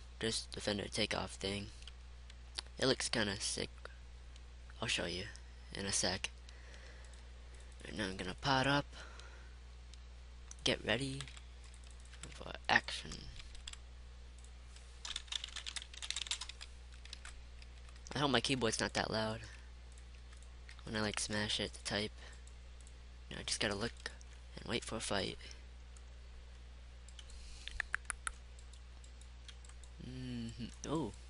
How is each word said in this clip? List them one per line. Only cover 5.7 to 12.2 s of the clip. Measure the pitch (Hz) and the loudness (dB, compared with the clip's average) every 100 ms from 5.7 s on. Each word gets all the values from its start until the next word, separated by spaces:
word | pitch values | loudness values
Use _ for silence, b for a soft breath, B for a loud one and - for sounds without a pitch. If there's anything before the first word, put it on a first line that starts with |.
in | 98 | 0
a | 98 | 4
sec. | - 92 95 - - B B B B B B B B B B B B B - | 8 8 6 2 -4 B B B B B B B B B B B B B -8
Right | - 87 | -4 0
now | 95 | 0
I'm | 95 | 2
gonna | 92 - | 0 4
pot | 143 131 135 | 6 8 10
up. | 143 - - B B B B B B B - - - - - - - - - | 8 4 -4 B B B B B B B -12 -12 -12 -12 -12 -12 -12 -10 2
Get | 127 - - | 6 6 6
ready | 117 135 135 - - - - - - - - - - | 6 4 0 -4 -8 -10 -10 -12 -12 -10 -10 -10 -8